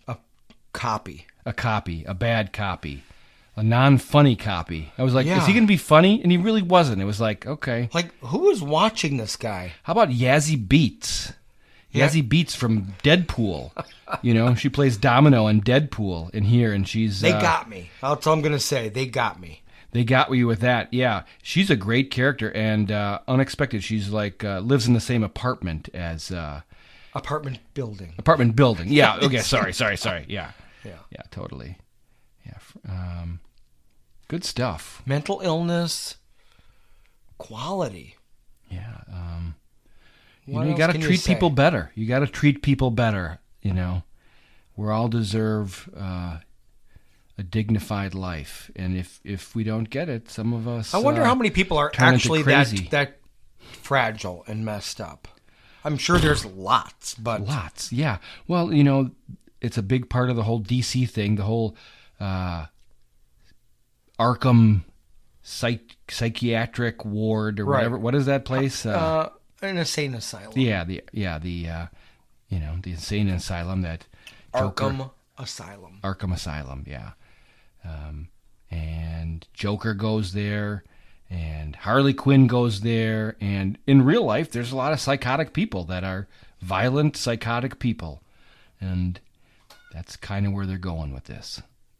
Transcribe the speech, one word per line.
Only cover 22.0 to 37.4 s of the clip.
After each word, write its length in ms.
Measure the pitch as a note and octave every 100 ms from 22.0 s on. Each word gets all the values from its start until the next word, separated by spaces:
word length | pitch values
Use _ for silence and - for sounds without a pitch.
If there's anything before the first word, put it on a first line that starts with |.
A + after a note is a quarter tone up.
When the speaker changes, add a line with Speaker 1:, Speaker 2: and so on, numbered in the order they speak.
| C3+
Speaker 2:
character 400 | B2 C3+ C#3 G#2
and, 400 | - A2 G#2+ G2+
uh, 280 | G#2 G2+ G2+ -
unexpected. 560 | C3 C3 - C3+ A2
She's 260 | - A2 G2+
like, 340 | G#2+ G#2 -
uh, 160 | G#2 F#2+
lives 280 | A2 C3+ A2+
in 60 |
the 60 | A#2+
same 240 | - A#2+
apartment 680 | G#2+ - B2+ B2 F2+ D#2+ - -
as, 340 | E2+ D#2+ -
uh, 320 | F2+ D2+ D2 - - - - - -
Speaker 1:
Apartment 420 | - D3+ C#3+ B2 -
building. 400 | - A#2+ G2 F2 D#2+
Speaker 2:
Apartment 360 | - D#3+ A#2+ A2
building. 340 | C3 F#2+ F2+
Yeah. 280 | D3 B2 F2+
Speaker 1:
<laughs> 40 |
Speaker 2:
Okay. 160 | C#3 B2+
Sorry. 340 | F#2+ A#2+ G2
Sorry. 240 | F#2 A2 G2+
Sorry. 280 | A2 F2 -
Yeah. 220 | G2 D#2 - - - A2+
Speaker 1:
Yeah. 60 | E2 -
Speaker 2:
Yeah. 120 | - -
Totally. 460 | - - C2 B1+ F#2+ _ _ _ _ _ _ -
Yeah. 80 | -
F-, 200 | - - -
um, 520 | F#2 F2+ F2 E2+ E2+ - _ - _ _ _ _ - _
good 160 | E3+ -
stuff. 560 | - B2 D#2+ - - B2+
Speaker 1:
Mental 320 | C#3+ D3 G3
illness, 760 | F#3 D#3+ E3+ E3+ E3+ - - - _ _ _ _ - _ _ - _ _ -
quality. 760 | -